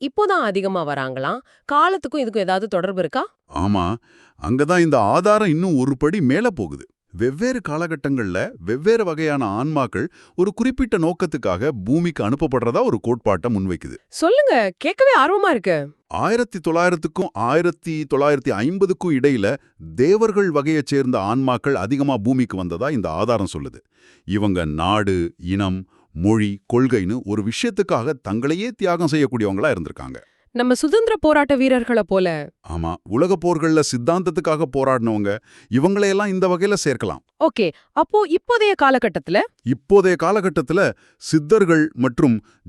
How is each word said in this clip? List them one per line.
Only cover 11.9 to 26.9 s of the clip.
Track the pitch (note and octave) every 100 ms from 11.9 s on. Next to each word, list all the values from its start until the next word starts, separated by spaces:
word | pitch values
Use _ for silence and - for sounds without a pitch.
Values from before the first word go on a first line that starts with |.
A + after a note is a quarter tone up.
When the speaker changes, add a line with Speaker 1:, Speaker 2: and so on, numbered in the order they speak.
| D#3 E3+ -
Speaker 2:
அனுப்பப்படுறதா | G#2+ C#3 D#3 B2+ A2+ C#3+
ஒரு | B3+ A2+
கோட்பாட்டை | A#2 A#2+ - F#2+ B2
முன்வைக்குது. | G#2 F#2+ E2 C#2 A1 _
Speaker 1:
சொல்லுங்க, | - D#4+ C5 C#5+ C#4 G3 -
கேட்கவே | D4 - C5+ A#4+
ஆர்வமா | C#4+ G4 G4
இருக்கு. | B3+ F#3+ D#3+ C#3+ - _ -
Speaker 2:
ஆயிரத்தி | D3 A#3 A#3+ F3+
தொள்ளாயிரத்துக்கும் | D#3+ E3 F3 F3 D#3+ - D#3+ G2 A#2
ஆயிரத்தி | D3+ F3 - E3 D#3 D3
தொள்ளாயிரத்தி | C3+ C#3+ C#3+ C#3 G2+
ஐம்பதுக்கும் | B2+ F#3+ F#3 F#3 F3+ C#3
இடையில | C#3+ B2+ G2 C#3 _ _ D#2+ D#2+
தேவர்கள் | C#3 G#3+ A3+ G3+ F#3+
வகையைச் | D3 C#3 D#3 C3+
சேர்ந்த | C#3 B2+ B2
ஆன்மாக்கள் | F#2+ B2 C3+ A#2+ C#3+ A2+
அதிகமா | G2 C3+ C#3 B2+
பூமிக்கு | G2+ C3 B2 F#2+
வந்ததா | F2+ E2+ C3+
இந்த | C#3 F2
ஆதாரம் | D#2+ A2 A#2 F#2+
சொல்லுது. | D#2+ C2+ - - _ _ _ -
இவங்க | G2+ G#2 F2+ D#2+
நாடு, | D2+ F2 G#2+ G2 F#2 E2+ - E2+
இனம், | G2 G2 F#2 F#2 _ _
மொழி, | D#2 F#2+ A2 G#2 G2+ -
கொள்கைன்னு | A#2+ C3